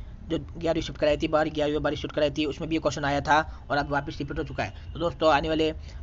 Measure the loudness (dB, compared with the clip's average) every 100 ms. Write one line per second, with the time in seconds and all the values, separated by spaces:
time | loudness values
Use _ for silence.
0 | -10 -12 -6 -6 -6 -4 -2 0 -2 0
1 | 2 2 2 2 2 0 0 2 0 -2
2 | -4 0 0 2 -2 -2 -2 0 0 0
3 | 0 0 4 4 4 -4 -2 0 0 -2
4 | -2 -6 -6 -4 -6 -4 -4 -6 -10 -4
5 | -2 2 6 6 4 2 2 0 -8 -6